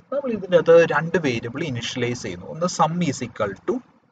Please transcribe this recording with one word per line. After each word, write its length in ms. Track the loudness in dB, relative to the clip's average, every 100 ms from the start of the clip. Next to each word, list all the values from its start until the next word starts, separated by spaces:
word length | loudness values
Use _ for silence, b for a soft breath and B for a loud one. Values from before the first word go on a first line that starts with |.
| -6
നമ്മൾ 180 | -4 -4 -6
ഇതിൻ്റെ 220 | 2 2
അകത്ത് 160 | 8 8 8
രണ്ട് 240 | 2 0 0 0
വേരിയബിൾ 380 | -2 -6 -8 -6
ഇനിഷ്യലൈസ് 520 | -6 -6 -4 -4 -4 -8
ചെയ്യുന്നു. 200 | -10 -12
ഒന്ന് 160 | -6 -4 0
sum 180 | 0 0 -2
is 100 | -2 -8
equal 260 | -4 -6 -4 -6
to 60 | -6 -6 _ _